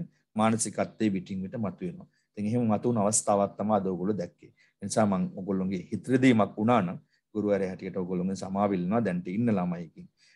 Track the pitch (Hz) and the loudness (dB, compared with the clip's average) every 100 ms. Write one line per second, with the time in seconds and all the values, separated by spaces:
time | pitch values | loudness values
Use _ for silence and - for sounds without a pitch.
0 | - _ _ 110 110 113 110 104 95 - | -4 _ _ 0 2 2 -2 -2 -4 0
1 | 107 95 92 95 95 120 101 - 90 78 | 0 0 -4 -8 -6 -6 -6 -6 -8 -8
2 | - _ _ - 107 123 113 104 120 117 | -16 _ _ -6 -2 0 2 2 2 2
3 | 101 104 - 101 98 - 104 104 95 87 | 2 2 2 2 2 0 0 2 0 -2
4 | 95 98 87 - - _ _ _ 101 117 | -2 -2 -6 -12 -20 _ _ _ -2 2
5 | 104 92 90 - 92 95 95 92 - 95 | 2 2 -2 -4 -4 -2 -2 -4 -6 -8
6 | - 127 131 110 98 - 110 120 87 - | 0 4 6 6 2 2 2 4 2 -4
7 | - _ _ 107 101 98 92 92 95 95 | -14 _ _ -4 0 0 0 -6 -8 -6
8 | 90 90 92 95 95 98 101 95 87 117 | -4 -2 -2 -4 -4 0 0 0 0 0
9 | 101 90 92 101 120 98 90 87 82 - | 0 -2 -4 -2 0 0 0 -4 -10 -16
10 | 87 _ _ | -20 _ _